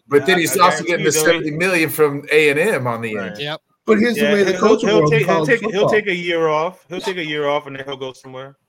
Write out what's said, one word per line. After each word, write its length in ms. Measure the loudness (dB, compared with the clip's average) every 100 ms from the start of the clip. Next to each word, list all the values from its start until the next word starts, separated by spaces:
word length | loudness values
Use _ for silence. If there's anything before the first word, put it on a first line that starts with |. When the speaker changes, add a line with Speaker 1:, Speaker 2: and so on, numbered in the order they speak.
| 0
Speaker 1:
but 180 | 0 2
then 120 | 0
Speaker 2:
I, 20 |
Speaker 1:
he's 180 | 0 2
Speaker 2:
I 60 |
Speaker 1:
also 180 | 2 2
getting 220 | -2 -2
the 80 | 0
Speaker 2:
guarantee 60 | 0
you 60 |
there'll 160 | 2 0
be 40 | -2
Speaker 1:
seventy 100 | -2
million 340 | 0 0 0
from 340 | 2 0 0 0
A 180 | 2 4
and 80 | 2
M 280 | 0 0 -2
on 120 | -4
the 120 | -6 -6
Speaker 2:
Right. 100 | -8
Speaker 1:
end. 100 | -8
Speaker 3:
Yep. 220 | -10 -10 _ _ 0
Speaker 4:
But 120 | 2
here's 180 | 2 0
Speaker 2:
Yeah, 80 | 2
Speaker 4:
the 40 |
way 80 | 2
the 60 | 2
Speaker 2:
he'll, 100 | 2
Speaker 4:
coaching 280 | 2 2 2
Speaker 2:
he'll 80 | 2
Speaker 4:
world 140 | 4
Speaker 2:
take, 80 | 2
Speaker 4:
in 40 | 2
Speaker 2:
he'll 60 | 0
Speaker 4:
college 120 | 2
Speaker 2:
take, 120 | 0
he'll 100 | 0
Speaker 4:
football. 200 | 0 2
Speaker 2:
take 160 | 2 0
a 60 |
year 340 | -4 -2 0 0
off. 360 | 0 -2 -8 -14
He'll 100 | -10
take 160 | -8 -6
a 80 |
year 220 | -6 -4 -2
off, 180 | -2 -4
and 80 | -12
then 80 | -12
he'll 100 | -10
go 160 | -12
somewhere. 460 | -14 -18 -16 -16 -20